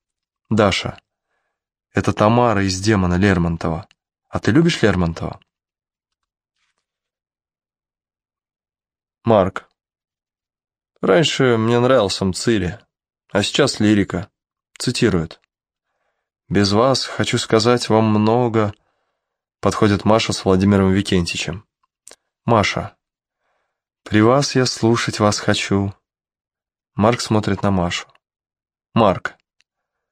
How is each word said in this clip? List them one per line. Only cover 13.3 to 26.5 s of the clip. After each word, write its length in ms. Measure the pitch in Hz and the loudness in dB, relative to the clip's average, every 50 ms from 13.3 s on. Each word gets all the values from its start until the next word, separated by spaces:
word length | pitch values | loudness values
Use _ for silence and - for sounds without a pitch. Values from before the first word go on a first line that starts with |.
а 120 | - 98 104 | -4 -2 -2
сейчас 360 | - - - 147 123 - - | -2 0 0 0 0 0 0
лирика. 500 | 110 104 107 104 95 - - 90 101 - _ _ _ _ _ _ _ _ _ - | 2 2 2 2 0 -2 -4 -10 -10 -10 _ _ _ _ _ _ _ _ _ -8
Цитирует. 640 | - 131 123 - 127 107 92 85 80 80 - _ _ _ _ _ _ _ _ _ _ _ _ _ _ _ _ _ _ _ _ _ _ - | -6 -6 -4 0 0 0 2 0 -4 -4 -10 _ _ _ _ _ _ _ _ _ _ _ _ _ _ _ _ _ _ _ _ _ _ -4
«Без 240 | 82 98 101 95 | 0 0 0 2
вас 340 | 101 107 120 135 131 - - | 2 2 2 2 0 -2 -4
хочу 320 | - - - 107 - - 117 | -8 -6 -6 -6 -4 -4 -6
сказать 520 | - - - 110 107 120 123 120 - - | -4 0 0 0 2 2 0 0 0 0
вам 160 | 107 113 110 | 0 2 2
много». 680 | 110 107 107 107 110 113 123 123 117 107 113 107 101 - _ _ _ _ _ _ _ _ _ _ _ _ _ _ _ _ - | 2 0 2 2 2 2 0 0 0 0 0 -2 -2 -4 _ _ _ _ _ _ _ _ _ _ _ _ _ _ _ _ -4
Подходит 460 | - 98 - - 117 104 101 92 - | -2 -2 0 2 2 2 2 0 2
Маша 280 | 101 107 113 - - 98 | 2 2 2 2 -2 -6
с 120 | - - | -6 0
Владимиром 460 | 98 95 92 98 101 104 98 95 95 | 0 2 2 4 2 4 4 2 2
Викентичем. 720 | 95 101 101 - 104 92 85 - - - - - 82 92 - _ _ _ _ _ _ _ _ - - _ _ _ _ _ - | 2 0 -2 0 -2 -2 -2 -2 -6 -8 -8 -10 -10 -12 -16 _ _ _ _ _ _ _ _ -20 -20 _ _ _ _ _ -2
Маша. 500 | - 117 107 95 - - - - - _ _ _ _ _ _ _ _ _ _ _ _ _ _ _ _ _ _ _ _ _ _ _ | 2 2 2 2 0 -2 -6 -10 -10 _ _ _ _ _ _ _ _ _ _ _ _ _ _ _ _ _ _ _ _ _ _ _
«При 180 | - 104 107 | -2 2 2
вас 340 | 107 113 127 143 139 - - | 4 4 4 2 0 0 -2
я 100 | 131 127 | -2 -2
слушать 540 | 120 - - - 113 117 117 - - - - | -2 -4 -2 0 0 0 0 -2 -6 0 2
вас 180 | 107 104 101 - | 2 2 2 0
хочу». 560 | - - 104 - - - 101 98 101 98 - _ _ _ _ _ _ _ _ _ _ _ | -2 -2 -2 -2 -2 -2 -2 0 -2 -2 -6 _ _ _ _ _ _ _ _ _ _ _